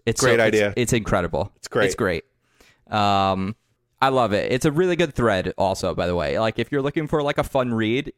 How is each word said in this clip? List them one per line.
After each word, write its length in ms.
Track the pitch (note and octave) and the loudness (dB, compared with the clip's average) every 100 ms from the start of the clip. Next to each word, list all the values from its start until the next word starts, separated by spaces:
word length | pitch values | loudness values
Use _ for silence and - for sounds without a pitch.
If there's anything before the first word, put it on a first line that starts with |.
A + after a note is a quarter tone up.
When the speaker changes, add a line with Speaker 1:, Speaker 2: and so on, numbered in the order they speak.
| - | -4
Speaker 1:
It's 140 | A2 | 0
Speaker 2:
Great 180 | B2+ A#2 | 2 4
Speaker 1:
so, 40 | |
Speaker 2:
idea. 240 | A2 G#2+ G2+ | 4 4 2
Speaker 1:
it's, 40 | G2+ | 0
it's 160 | A#2 | 0
incredible. 580 | A#2+ G2+ G2+ E2+ D#2 F#2 _ | 0 0 0 0 -4 -6 _
Speaker 2:
It's 100 | - | -6
great. 180 | B2 G2 | 0 0
Speaker 1:
It's 80 | |
great. 300 | - G2+ E2+ - _ _ _ _ _ _ | 0 -2 -2 -8 _ _ _ _ _ _
Um, 680 | G#2+ G2+ G2 G2 F#2+ F#2+ - _ _ _ _ | 0 2 2 2 0 -4 -8 _ _ _ _
I 80 | C3+ | 0
love 240 | C3 A2+ | 2 2
it. 180 | G2+ - | 0 0
It's 140 | B2+ D#3 | 0 0
a 60 | |
really 240 | C#3+ F#3 E3+ | 2 0 0
good 180 | E3 | -2
thread 400 | - A#2 F#2+ F2+ - | 0 2 2 -2 -2
also, 340 | F#2+ F#2+ F2+ | -2 0 -4
by 140 | D#2+ F2+ | -2 -2
the 80 | F2 | -2
way. 240 | D2 D#2 | -2 -2
Like, 180 | A2 A#2 | -2 -2
if 140 | C3 | -4
you're 100 | C#3+ | -2
looking 240 | C#3 E3 D3+ | -2 -4 -2
for, 140 | D#3 | -2
like, 160 | C#3+ D3 | -2 -2
a 60 | |
fun 280 | C#3 C3+ B2 | -2 -2 0
read, 400 | A2+ A2 B2+ D3 | 0 0 0 -4